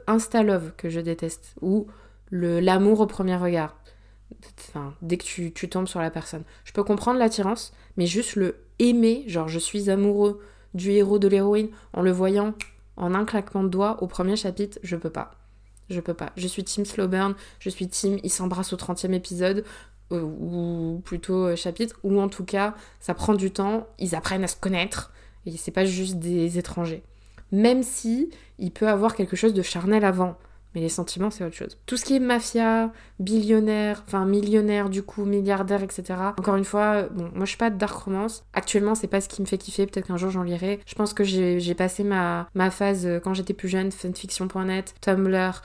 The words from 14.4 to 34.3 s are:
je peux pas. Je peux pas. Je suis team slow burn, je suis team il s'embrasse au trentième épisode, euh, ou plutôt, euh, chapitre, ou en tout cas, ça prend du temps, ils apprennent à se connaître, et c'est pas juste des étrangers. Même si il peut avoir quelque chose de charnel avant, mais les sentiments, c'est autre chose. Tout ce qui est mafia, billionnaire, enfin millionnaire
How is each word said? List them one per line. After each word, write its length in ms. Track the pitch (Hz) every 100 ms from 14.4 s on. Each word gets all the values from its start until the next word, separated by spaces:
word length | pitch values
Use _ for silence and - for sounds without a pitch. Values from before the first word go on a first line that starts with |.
| 190 185 202 -
je 120 | 175 170
peux 140 | 165
pas. 220 | 151 - - - - - - -
Je 100 | 180
peux 140 | 170
pas. 180 | 170 - -
Je 100 | 180
suis 160 | -
team 220 | 185 - 208
slow 220 | - 185
burn, 260 | 185 196 196 - -
je 100 | 190
suis 180 | 180 180
team 320 | - 196 196
il 60 | 185
s'embrasse 420 | - 185 180 185
au 60 | 180
trentième 360 | - 175 185
épisode, 500 | 185 - 180 185 196 214 - - - -
euh, 100 | 175
ou 800 | 156 156 170 175 170 170 165 170
plutôt, 440 | - 175 - 185 180
euh, 80 | 170
chapitre, 440 | 180 170 226 -
ou 160 | 202 202
en 100 | 196
tout 160 | 196 180
cas, 300 | 196 208 214 - -
ça 140 | -
prend 200 | 175 -
du 180 | 208 190
temps, 360 | 190 196 226 - -
ils 160 | 185 160
apprennent 280 | - 190
à 40 | 180
se 80 | -
connaître, 560 | 190 180 185 - - - - - 175
et 120 | 165
c'est 140 | -
pas 140 | 185 190
juste 300 | 185 190 185
des 420 | 175 175 170 175
étrangers. 460 | - 180 170 160 - - - - -
Même 320 | 196 233 254
si 480 | 247 - 226 240 320 - - -
il 140 | 180
peut 160 | - 214
avoir 280 | 196 226 220
quelque 200 | 185 180
chose 180 | 220
de 80 | 196
charnel 440 | 180 175 185 214 202
avant, 320 | 185 180 165 - - -
mais 80 | 170
les 80 | 165
sentiments, 400 | 170 175 175 208
c'est 140 | 208
autre 120 | 170 -
chose. 220 | - - -
Tout 120 | 254
ce 80 | -
qui 100 | 269
est 40 |
mafia, 720 | 247 240 233 233 226 226 226 - - -
billionnaire, 840 | 190 220 208 220 214 214 208 208 -
enfin 180 | 196
millionnaire 640 | 190